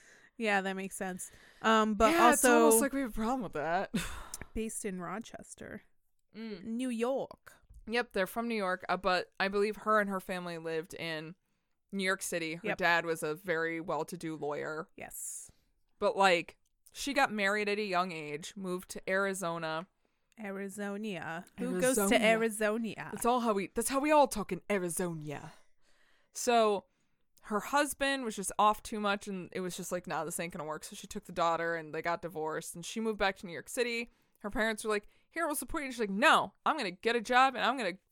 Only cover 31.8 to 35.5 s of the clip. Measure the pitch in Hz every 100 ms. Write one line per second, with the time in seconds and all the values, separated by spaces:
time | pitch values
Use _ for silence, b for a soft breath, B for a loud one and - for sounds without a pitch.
31.8 | 156 156 170 170 165 165 156 156 - 175
32.8 | 165 226 220 208 196 190 175 151 - -
33.8 | 240 233 233 _ _ _ 208 240 220 220
34.8 | 220 208 - _ _ 330 330